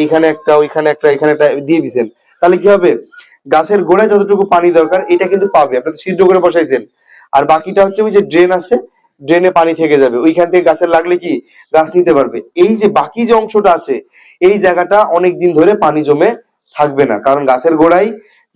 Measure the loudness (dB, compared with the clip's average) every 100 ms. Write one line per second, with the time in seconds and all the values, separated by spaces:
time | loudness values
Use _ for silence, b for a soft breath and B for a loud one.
0 | 0 2 0 0 0 2 2 -2 -2 0
1 | 0 0 -2 0 0 -2 -2 -2 -2 -4
2 | -6 _ b b 0 2 2 2 2 -2
3 | -8 B B B -2 -2 0 -2 0 0
4 | 2 0 0 -2 2 2 2 2 2 -2
5 | -2 -2 -2 -4 -2 0 0 -2 -6 -10
6 | -10 0 2 2 2 0 -2 -4 -6 b
7 | b b b -2 2 0 0 0 0 0
8 | 0 0 0 2 2 0 -2 -4 -4 b
9 | b _ -2 0 2 0 0 0 0 2
10 | 2 2 0 0 0 2 0 -2 0 -2
11 | -2 -4 -4 -8 b b b -2 0 0
12 | 2 0 0 -6 -10 0 0 2 0 -2
13 | -4 -4 0 0 0 0 0 0 -2 -8
14 | -8 B B B 0 2 0 0 0 0
15 | 2 0 0 0 0 2 2 2 0 -2
16 | -2 0 0 -2 _ _ _ -4 -2 0
17 | -2 0 -2 0 0 0 0 2 2 2
18 | 0 -6 B B B